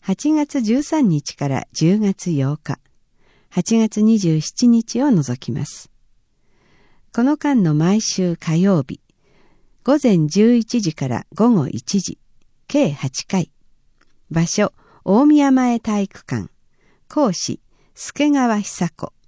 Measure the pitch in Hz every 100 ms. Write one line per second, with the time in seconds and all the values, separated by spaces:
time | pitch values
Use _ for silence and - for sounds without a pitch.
0 | - 190 294 311 294 285 214 247 294 320
1 | 240 151 - - 139 135 - - 160 202
2 | 208 190 180 156 135 147 - - _ _
3 | _ _ _ _ _ - - 226 220 -
4 | 214 226 180 156 - - 240 233 220 233
5 | 285 196 139 123 - 117 147 - - _
6 | _ _ _ _ _ _ _ _ _ _
7 | _ - 254 302 294 269 175 151 165 208
8 | - - 180 165 - 160 190 180 127 -
9 | _ _ _ _ _ _ _ _ - 294
10 | 254 185 151 185 220 240 220 240 196 -
11 | 135 120 - - 233 220 131 110 - 202
12 | - - _ _ _ _ _ 285 254 143
13 | 135 - - 190 - _ _ _ _ _
14 | _ _ _ 160 170 - 208 _ _ _
15 | - 202 294 302 277 262 247 240 226 208
16 | 196 - - 117 87 _ _ _ _ _
17 | _ - 269 170 - - _ _ _ -
18 | - - 294 285 247 214 202 - 170 _
19 | - _